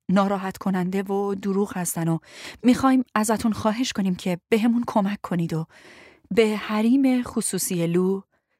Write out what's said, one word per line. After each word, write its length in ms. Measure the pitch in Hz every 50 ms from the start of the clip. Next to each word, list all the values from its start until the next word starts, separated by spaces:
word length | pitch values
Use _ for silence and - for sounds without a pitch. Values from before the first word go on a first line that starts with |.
| _ -
ناراحت 480 | 180 202 196 196 202 190 190 190 190
کننده 460 | - - 196 190 185 180 180 185 196 196
و 320 | 196 196 196 202 202 196
دروغ 440 | 190 - 202 190 196 208 196 - 185
هستن 300 | 175 170 - 175 165 165
و 100 | 165 156 _ - - - - - - - -
می‌خوایم 420 | 240 247 - - 269 262 262 247 _ -
ازتون 380 | 214 214 214 226 208 - 233 202
خواهش 400 | - - 220 208 233 262 - -
کنیم 220 | - 190 190 180
که 260 | - - 190 175 175 _ -
بهمون 360 | 226 220 214 247 233 240 240
کمک 340 | - - 220 196 196 208 - -
کنید 320 | - 185 175 170 160 165
و 120 | 160 160 _ - - - - - - - - - _ _ -
به 260 | 185 220 220 214 214
حریم 680 | 202 - - 214 214 220 226 254 277 269 262 254 247 240
خصوصی 640 | - - 226 202 - - 180 - - 185 175 170
لو 360 | 170 170 175 185 185 196 196 - _ _ _ _ _ _